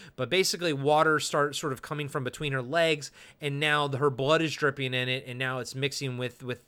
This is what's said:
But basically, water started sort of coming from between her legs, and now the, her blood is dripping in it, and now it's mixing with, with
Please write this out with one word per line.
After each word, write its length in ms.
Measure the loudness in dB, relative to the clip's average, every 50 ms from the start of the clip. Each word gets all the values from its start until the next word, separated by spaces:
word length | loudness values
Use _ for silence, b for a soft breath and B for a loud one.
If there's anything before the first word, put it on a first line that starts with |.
| B B B
But 140 | -6 -2 2
basically, 440 | 2 2 4 2 0 0 0 -2 0
water 460 | 0 2 4 4 6 6 6 4 2
started 360 | 2 0 2 2 2 2 0
sort 180 | -4 -4 -4 -4
of 80 | -6
coming 260 | -6 -8 -8 -6 -6 -6
from 140 | -4 -4 -4
between 300 | -4 -6 -4 -4 -4 -2
her 80 | -4
legs, 500 | -4 -2 2 2 4 4 2 0 -2 -8 B B B B B B
and 180 | -6 -6 -2 0
now 280 | 2 2 2 2 2 0
the, 100 | 0 2
her 100 | 2 2
blood 320 | 2 2 2 4 4 4
is 120 | 2 0 0
dripping 400 | 0 0 0 0 0 -2 -2 -2
in 140 | -2 0 0
it, 140 | -2 -2 -4 -8
and 120 | -6 -4
now 200 | -4 -2 -2 -4
it's 160 | -6 -6 -4
mixing 420 | -4 -2 -2 -2 -4 -4 -4 -4 -4
with, 260 | -4 -6 -6 -8 -8
with 180 | -8 -8 -8 -10